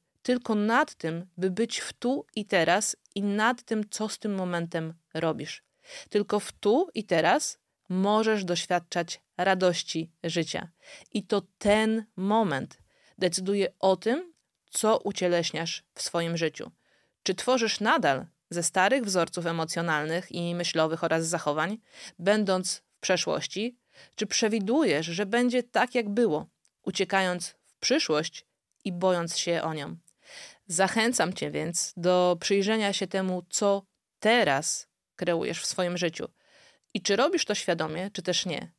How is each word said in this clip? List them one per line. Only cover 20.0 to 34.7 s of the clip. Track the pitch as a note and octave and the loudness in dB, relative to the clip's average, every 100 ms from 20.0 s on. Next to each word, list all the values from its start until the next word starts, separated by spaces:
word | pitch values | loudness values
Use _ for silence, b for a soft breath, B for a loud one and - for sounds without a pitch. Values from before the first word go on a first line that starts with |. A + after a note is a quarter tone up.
| D#3 E3+ F#3 | -2 -4 -4
i | F3 E3+ | -6 -4
myślowych | F3 E3+ E3 D#3+ E3 | -4 -2 0 0 0
oraz | E3 E3 E3 | 0 0 0
zachowań, | E3 C#3+ D3+ E3 - B B B B | -2 -2 -2 -2 -4 B B B B
będąc | F3 G#3+ G3 F#3 F3+ - _ _ | 2 2 2 0 -2 -8 _ _
w | |
przeszłości, | - F#3 - D3+ - F#3+ A#3+ A#3+ b b b | 0 0 0 -4 -4 -6 -6 -8 b b b
czy | b G#3 | b -4
przewidujesz, | - A3 A3 G3 C#4 C4 D3 D#3+ | 0 2 0 2 2 4 2 0
że | E3+ G3 | -4 -2
będzie | A#3 B3 B3 | 0 2 0
tak, | A#3+ F#3 B3 | 0 0 2
jak | B3 G#3 | 0 0
było, | G3+ A3+ D3+ D#3 _ _ _ | 2 2 0 -4 _ _ _
uciekając | - - F3+ F#3+ F#3 F3+ - | -6 -2 0 2 0 -2 -8
w | - _ - | -14 _ -6
przyszłość | - D4+ - D3+ E3 - - _ _ _ | 0 0 2 0 -2 -8 -20 _ _ _
i | G3 | -8
bojąc | F3 F#3 F3 E3+ - | -2 0 2 0 -2
się | - E3+ | -2 -2
o | D#3+ | -2
nią? | D#3 D3 E3+ _ B B B B B B | -6 -8 -12 _ B B B B B B
Zachęcam | E3+ F#3+ A3+ A#3 - E3+ | 0 2 2 2 2 0
cię | F3 D3 | -2 -6
więc | D3 E3 E3+ - - | -4 -4 -4 -4 0
do | F3 F3+ F3+ F3 | 2 4 4 2
przyjrzenia | - G3+ G3 A3 G3+ | 2 2 2 0 0
się | G3 F#3 | -2 -2
temu, | G3 F#3 F3+ F3+ | -2 -2 -4 -4
co | - G3+ G3+ - _ _ - | 0 2 2 -4 _ _ -2
teraz | G#3+ A#3+ E3+ C#3 D3+ | 2 4 4 2 0